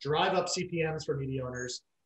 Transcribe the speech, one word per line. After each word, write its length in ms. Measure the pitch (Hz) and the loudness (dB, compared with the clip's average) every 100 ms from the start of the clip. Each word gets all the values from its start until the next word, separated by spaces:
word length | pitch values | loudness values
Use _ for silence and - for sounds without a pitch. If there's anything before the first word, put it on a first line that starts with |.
drive 340 | 139 156 190 | 0 4 4
up 140 | 190 170 | 4 2
C 160 | 185 175 | -2 -2
P 160 | 170 | 0
Ms 200 | 160 156 | 0 0
for 120 | - 135 | -2 -2
media 280 | 135 135 | 0 -2
owners, 380 | 127 123 123 - _ _ | -4 -4 -6 -8 _ _